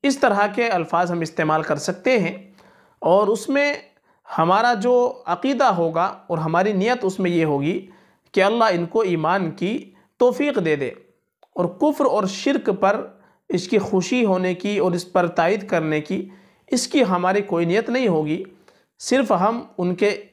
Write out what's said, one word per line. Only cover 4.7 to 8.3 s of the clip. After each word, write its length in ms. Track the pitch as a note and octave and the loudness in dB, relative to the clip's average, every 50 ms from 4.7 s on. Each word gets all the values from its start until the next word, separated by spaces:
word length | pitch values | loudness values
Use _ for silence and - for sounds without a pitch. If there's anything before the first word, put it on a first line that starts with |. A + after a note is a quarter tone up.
| A#3+ | 0
जो 320 | G3+ G3+ B3 B3 B3 B3 | 0 0 2 2 2 2
अक़ीदा 640 | B3 - - - - F3 F3 - C4+ C#4 A#3+ C#4 A#3+ | 0 -2 -6 -6 -6 -4 -2 -2 -2 0 2 2 2
होगा 380 | F#3+ F3 E3+ E3 D#3+ E3 F3 G3 - - - - | 2 2 0 0 0 0 -2 -2 -4 -10 -8 -6
और 80 | F3 D#3 | -6 -4
हमारी 340 | D#3 D#3+ E3 E3+ F#3 G#3+ | -2 0 0 2 2 2
नीयत 320 | G#3+ F#3 G3 A#3 B3 B3 - | 0 0 0 0 0 0 -2
उसमें 260 | F#3+ F#3+ - F#3 F3 | -4 -2 -2 -2 0
ये 140 | F3 E3 D#3+ | 2 2 2
होगी 300 | D3+ C#3+ C#3 C#3 D#3 G3 - - - - - _ _ _ _ _ _ | 2 0 0 0 -2 -2 -4 -8 -12 -20 -20 _ _ _ _ _ _